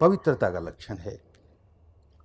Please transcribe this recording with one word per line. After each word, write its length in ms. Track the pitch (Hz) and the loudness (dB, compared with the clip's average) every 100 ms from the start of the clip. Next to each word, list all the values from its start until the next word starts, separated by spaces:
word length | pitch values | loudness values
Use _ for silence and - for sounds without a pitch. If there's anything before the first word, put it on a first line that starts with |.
पवित्रता 500 | 165 190 - 131 104 | 4 4 0 0 0
का 80 | 90 | -2
लक्षण 380 | 82 - - 98 | -8 -12 -12 -12
है। 260 | - - - _ _ _ _ _ - _ _ _ | -12 -14 -18 _ _ _ _ _ -20 _ _ _